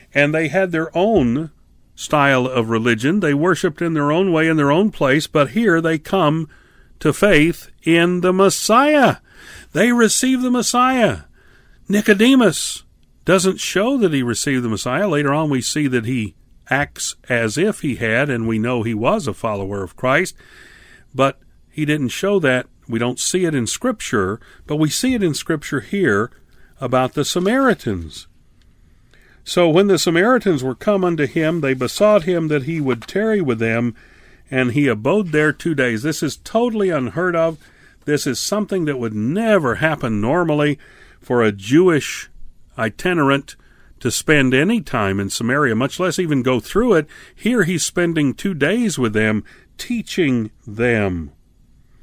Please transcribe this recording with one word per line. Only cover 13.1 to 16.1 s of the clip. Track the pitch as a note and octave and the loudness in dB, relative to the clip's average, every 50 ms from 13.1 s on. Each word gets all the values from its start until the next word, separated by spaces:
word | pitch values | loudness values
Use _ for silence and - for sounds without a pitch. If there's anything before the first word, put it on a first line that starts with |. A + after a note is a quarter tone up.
| _ _ _ | _ _ _
doesn't | - F3 F#3+ E3 F#3+ F#3 - | 2 2 2 2 0 -2 -2
show | - - - F3+ G3+ A#3+ C#4 C4+ | -6 -4 -2 0 0 0 0 0
that | A3 F3+ D#3 | 0 0 0
he | C3+ | 0
received | B2+ A#2+ A2+ - - D3+ C#3 B2+ B2 | -2 -2 -4 -2 -2 -2 -2 -2 -2
the | A2+ | -2
Messiah. | A2 F#2+ - C#3 B2+ D3+ G3+ G#3 | -4 -4 -4 -4 -2 -2 -2 0
Later | D#3+ D3 D3 C#3 C#3+ | 0 0 0 0 0
on, | D3+ D#3+ D3+ | 0 0 -2
we | C#3+ B2+ | -2 -2
see | A2 - - D3+ D3+ C#3 | -4 -4 -4 -2 -2 0
that | B2+ B2 A2 | -2 -2 -2
he | A2+ | -2